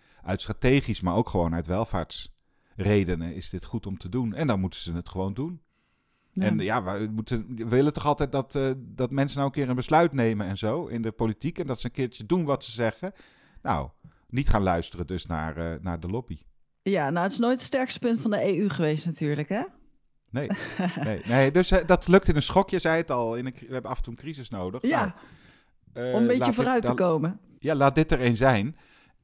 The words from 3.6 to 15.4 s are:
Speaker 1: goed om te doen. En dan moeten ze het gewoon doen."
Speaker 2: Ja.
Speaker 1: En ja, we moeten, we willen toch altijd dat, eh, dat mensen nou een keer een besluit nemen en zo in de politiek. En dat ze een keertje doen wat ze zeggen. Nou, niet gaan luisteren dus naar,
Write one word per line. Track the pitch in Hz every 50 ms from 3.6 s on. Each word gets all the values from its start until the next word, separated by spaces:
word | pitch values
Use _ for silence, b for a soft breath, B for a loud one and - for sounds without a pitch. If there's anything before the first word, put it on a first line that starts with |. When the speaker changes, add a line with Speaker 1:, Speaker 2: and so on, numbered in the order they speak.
| -
Speaker 1:
goed | - - 110 -
om | 101 98
te | 82 - 90
doen. | 92 127 123 113 101
En | 131 160
dan | 139 107 95
moeten | 92 90 - -
ze | - 87 85
het | 85 85 -
gewoon | - 92 92 98 98
doen." | 117 143 170 180 160 _ _ _ _ _ _ _ _ _ _ _ _ _ _ -
Speaker 2:
Ja. | 185 190
Speaker 1:
En | - - 107
ja, | 95 101 110 123 95
we | 92 101 104 110 107
moeten, | 110 110 110 - 127 113 104 117 127
we | 113 113
willen | 117 117 127 139 151 -
toch | - -
altijd | 147 147 - 147 127
dat, | 127 139 127 - -
eh, | 143 135 135 131
dat | 135 120 113 101 - 127 123
mensen | 135 139 139 139 -
nou | 139 139 139
een | -
keer | 147 139 127
een | 127
besluit | 127 120 - 156 156 175 165 135
nemen | 135 117 113 110 104 104
en | 92 98
zo | - 110 107 123 165 165
in | - - 117
de | 113 -
politiek. | - - 117 110 107 - - 117 - -
En | -
dat | 139 127 -
ze | -
een | 127
keertje | - - 131 117 - - 120
doen | 104 175 185 165
wat | 143 139 127 -
ze | -
zeggen. | 107 113 117 110 - - - 190 - b b b b b b b b b
Nou, | - 131 101 76 65 - - _ b b b b b
niet | b - 123 147 -
gaan | - 107 98
luisteren | 92 87 85 82 - - 85 85
dus | 71 92 85 -
naar, | - 85 78